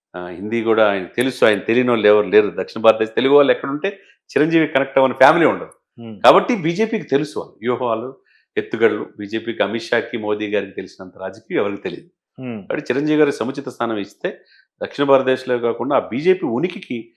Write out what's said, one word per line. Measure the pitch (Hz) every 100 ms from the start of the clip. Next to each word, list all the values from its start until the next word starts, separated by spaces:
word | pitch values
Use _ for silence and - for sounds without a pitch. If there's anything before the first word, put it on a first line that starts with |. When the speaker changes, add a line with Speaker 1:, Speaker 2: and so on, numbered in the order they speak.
| _ 90
Speaker 1:
ఆ, | 90
హిందీ | 87 104 117
కూడా | 110 110 107
ఆయన | 98
తెలుసు, | 90 - 131 127
ఆయన | 117 101
తెలియని | 98 120 123
వాళ్ళు | 117 104
ఎవరు | 104 95
లేరు. | 104 104 87
దక్షిణ | 92 117
భారతదేశం | 113 110 110 -
తెలుగు | 131
వాళ్ళు | 143 139
ఎక్కడుంటే | 120 139 147 190 202 _ _ _
చిరంజీవి | - 156 165 151
కనెక్ట్ | 135 135 139
అవ్వని | 131
ఫ్యామిలీ | 120 135 170 151
ఉండదు. | 92 85 - _ -
Speaker 2:
ఉమ్. | 117 104
Speaker 1:
కాబట్టి | 123 175 190 233
బీజేపీకి | 160 170 220 220
తెలుసు | 147 139 151 104
వాళ్ళు | 80 _
వ్యూహాలు, | 113 120 120 110 123 - _ _ _ -
ఎత్తుగడలు. | 107 117 113 104 - -
బీజేపీకి | 101 110 113 113
అమిత్ | 101 117
షాకి, | - 117 110 117
మోదీ | 104 104 104
గారికి | 104 98
తెలిసినంత | 98 92 - 92 -
రాజకీయం | 95 98 - 170
ఎవరికి | 101 101
తెలియదు. | - - - _ _ -
Speaker 2:
ఉమ్. | 127 110
Speaker 1:
కాబట్టి | 92 151 143
చిరంజీవి | 123 151 151
గారికి | 147 -
సముచిత | 120 135 127
స్థానం | 120 117 110
ఇస్తే | 98 - 180 220 _ _ _ _
దక్షిణ | 98 -
భారతదేశంలో | 143 135 131 127 - 123
కాకుండా | 117 113 123 139
ఆ |
బీజేపీ | - 117 165 185 147
ఉనికికి, | 117 180 208 - 123 113